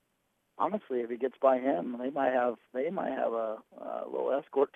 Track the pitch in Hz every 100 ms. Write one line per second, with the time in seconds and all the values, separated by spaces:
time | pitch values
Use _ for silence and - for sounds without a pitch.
0 | _ _ _ _ _ - 156 208 - 127
1 | 117 120 127 - 135 131 127 160 147 123
2 | 127 147 135 127 123 113 _ 127 147 190
3 | - 131 120 113 110 110 - - - 60
4 | - 131 123 135 - 135 139